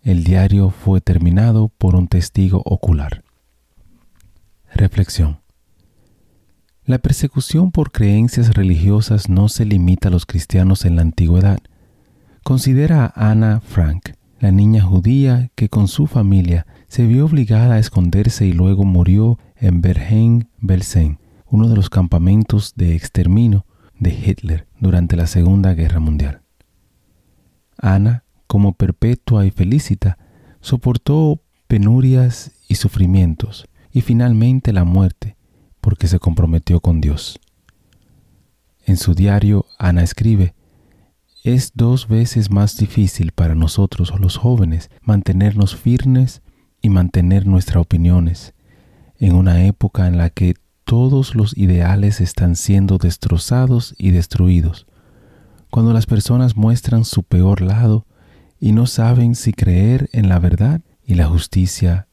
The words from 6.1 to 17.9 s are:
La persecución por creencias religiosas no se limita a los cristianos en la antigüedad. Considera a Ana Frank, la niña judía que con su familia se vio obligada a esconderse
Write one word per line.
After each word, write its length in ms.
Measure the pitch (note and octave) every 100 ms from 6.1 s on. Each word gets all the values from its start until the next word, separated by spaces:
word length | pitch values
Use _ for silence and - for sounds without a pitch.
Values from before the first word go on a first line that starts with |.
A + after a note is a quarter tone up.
| _ _ _ _ _ _ _
La 140 | - B2+
persecución 760 | - - D3 C#3 - D#3 F#3
por 220 | E3 C#3+
creencias 560 | - G#2 G#2 A#2+ - A#2 A2
religiosas 760 | F#2 E2 F#2+ G#2+ A2 G#2+ -
no 180 | F#2 G#2+
se 160 | -
limita 460 | G#2+ G2 F2 F#2 G2
a 20 |
los 140 | F2 -
cristianos 580 | F2 - F#2 F#2 F#2
en 140 | F2 E2+
la 60 |
antigüedad. 560 | E2 - E2 F2 F#2+ F#2+ _ _ _ _ _ _ _ _
Considera 640 | - B2+ C3 C3 D#3 D#3+ A#2
a 260 | - G#2+
Ana 300 | A2 A2 G#2+
Frank, 540 | - - D#2+ E2+ - - _ _
la 120 | G2+
niña 300 | F#2+ G#2 A2
judía 680 | F#2 F#2 G2+ C3+ C3+ B2 B2 -
que 140 | A2
con 180 | G#2+ G2
su 200 | - D3
familia 580 | B2 G2+ G2 F2 E2+ - _ _
se 180 | - A#2
vio 200 | B2 D#3
obligada 500 | D3+ G#2+ A2 A#2+ A2
a 40 |
esconderse 680 | A2